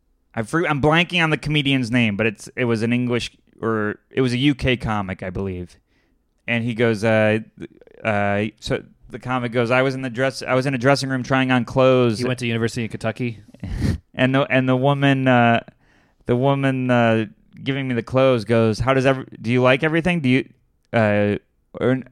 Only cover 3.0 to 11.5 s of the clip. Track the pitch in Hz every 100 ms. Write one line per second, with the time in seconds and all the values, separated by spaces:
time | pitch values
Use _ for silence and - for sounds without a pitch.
3 | 123 120 - - _ _ 113 110 107 -
4 | _ - 131 123 143 135 135 120 120 107
5 | 95 95 95 92 98 90 87 - _ _
6 | _ _ _ _ - 117 117 110 117 110
7 | 113 110 107 107 113 - - - - -
8 | 110 104 101 101 107 - - 127 - _
9 | - 123 127 127 120 120 117 127 135 131
10 | 131 113 135 - - 127 131 135 127 139
11 | 135 131 113 135 131